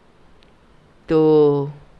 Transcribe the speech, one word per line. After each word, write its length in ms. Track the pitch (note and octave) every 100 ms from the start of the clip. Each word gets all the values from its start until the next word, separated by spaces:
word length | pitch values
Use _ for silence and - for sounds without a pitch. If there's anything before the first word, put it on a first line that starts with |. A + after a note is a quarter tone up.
| _ _ _ _ _ _ _ _ _ _ -
तो, 600 | D#3+ D#3 D3+ D3 C#3+ C#3+ C#3+ - _